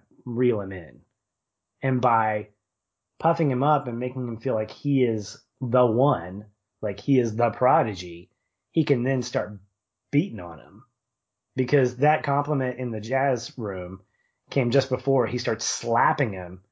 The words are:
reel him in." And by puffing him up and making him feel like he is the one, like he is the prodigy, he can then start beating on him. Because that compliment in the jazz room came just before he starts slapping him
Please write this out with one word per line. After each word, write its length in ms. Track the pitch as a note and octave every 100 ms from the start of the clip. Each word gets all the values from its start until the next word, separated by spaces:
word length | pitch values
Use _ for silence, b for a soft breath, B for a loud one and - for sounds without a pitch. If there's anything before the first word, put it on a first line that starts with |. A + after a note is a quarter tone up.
| _ _ B2
reel 340 | A#2 B2 G#2+
him 120 | G2
in." 280 | F#2 D#2 A#1 _ _ _ _ _ _ _ _
And 200 | C3+ B2+
by 460 | A#2+ A2+ A2 G#2+ G#2+ _ _ _ _ _ _ -
puffing 320 | E3 E3+ D3+
him 120 | B2
up 260 | C#3+ D3 B2
and 100 | A#2
making 300 | B2+ B2+ B2
him 80 | A2+
feel 180 | C3
like 180 | A2+ A2
he 320 | - C#3+ C#3
is 380 | B2 A2 G2 - _ _
the 240 | B2 B2 B2
one, 580 | A2+ C#3+ F#2+ F2 G2 G#2 _ _ _
like 180 | G#2 G2+
he 180 | - C3+
is 160 | A#2
the 140 | G#2+ A#2
prodigy, 800 | - B2+ D3 A#2 F2+ F2+ E2+ - _ _ _ _
he 120 | E3
can 200 | D3 B2
then 180 | B2+ C3
start 360 | A#2+ B2+ G#2 G#2 - _ _ _ _
beating 260 | C#3+ F#3+ A2
on 200 | F2 D#2
him. 260 | C2 G2+ - _ _ _ _ _ _
Because 420 | C3+ B2+ C#3+ B2+ A#2+
that 280 | D3 D3+
compliment 540 | C#3+ C#3 C#3+ C#3+ B2+ B2
in 120 | B2
the 100 | A2
jazz 500 | A2 C3 C#3 B2 - -
room 460 | G#2 F#2 F2+ F#2 _ _ _ _ _
came 200 | C#3 A#2+
just 200 | C3+ -
before 360 | B2 C#3 C3+ A2
he 120 | A#2+
starts 260 | A#2+ A2
slapping 680 | - - A#2 A#2 C#3+ D#3+ A#2+
him 260 | F#2+ F2 F#2 _